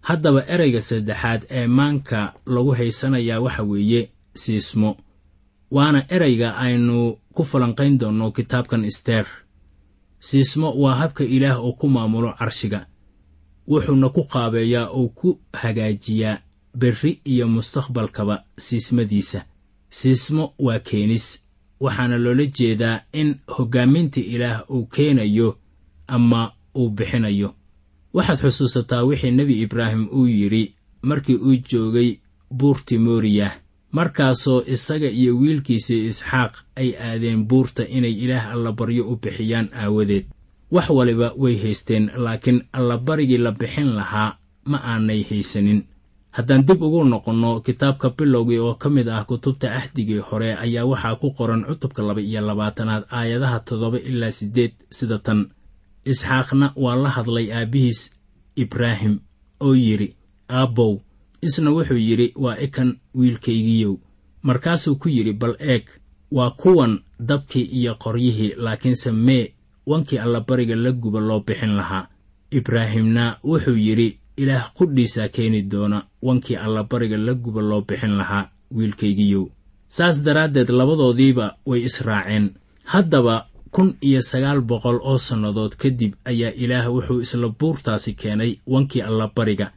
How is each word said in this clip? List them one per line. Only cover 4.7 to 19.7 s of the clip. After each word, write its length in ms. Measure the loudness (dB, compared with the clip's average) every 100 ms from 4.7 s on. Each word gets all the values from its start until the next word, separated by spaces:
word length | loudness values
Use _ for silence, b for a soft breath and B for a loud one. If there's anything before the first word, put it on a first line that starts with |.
| 0 0 -2 -14 _ _ _ _ _ _
Waana 340 | 2 4 2 2
ereyga 480 | 0 2 2 0 -2
aynu 600 | 0 2 2 2 0 -4 _
ku 100 | -4
falanqayn 540 | -2 2 0 2 2 2
doonno 320 | 2 0 -2
kitaabkan 520 | -4 -4 -4 -2 -2
Ester. 420 | -2 -6 -2 -2 -2 -10 _ _ _ _ _ _ _ _
Siismo 520 | -2 2 2 0 -2
waa 220 | 0 2
habka 300 | 2 -2 -2
Ilaah 400 | 0 2 2 0
uu 80 | -4
ku 160 | -2 0
maamulo 440 | 2 0 0 -2 -4
carshiga. 480 | -6 -4 -6 -6 -10 _ _ _ _ _ _ _ -2
Wuxuuna 400 | 0 2 2 4
ku 140 | 0
qaabeeyaa 640 | -2 -2 0 0 2 0 -2
oo 180 | -2 -4
ku 320 | 0 -2 -2 _
hagaajiyaa 880 | -8 -4 -2 -2 -4 -2 -2 -2 -4 _ _ _
berri 460 | 0 0 2 -2 -2
iyo 240 | -2 0 2
mustaqbalkaba 960 | 0 -2 -6 -4 -4 -4 -4 -4 -4 _ -14
siismadiisa. 840 | -6 -4 0 0 2 0 -2 -8 -10 _ _